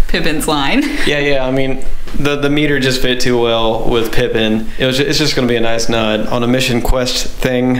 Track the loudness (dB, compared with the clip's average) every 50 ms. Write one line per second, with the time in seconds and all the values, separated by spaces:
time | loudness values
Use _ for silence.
0 | 2 4 2 2 2 0 0 0 -2 -2 -2 0 0 0 0 0 0 -2 -2 0
1 | 0 0 0 0 0 0 0 0 0 0 0 0 0 0 0 2 2 2 2 2
2 | 0 0 0 0 0 0 0 0 0 0 0 0 0 0 0 0 0 0 0 0
3 | 0 0 2 2 2 2 2 2 2 0 0 0 0 0 0 0 0 0 2 2
4 | 0 0 0 0 0 2 0 -2 0 0 0 0 -2 -2 -2 -2 -2 -2 0 -2
5 | -2 -2 0 0 0 0 0 0 0 0 0 0 2 2 2 2 2 0 0 0
6 | 0 0 0 -2 -2 -2 -2 -2 0 0 0 0 0 0 -2 -2 -2 -2 -2 -2
7 | -2 -2 -4 -4 -4 -4 -4 -2 -2 -2 0 0 0 0 -2 -2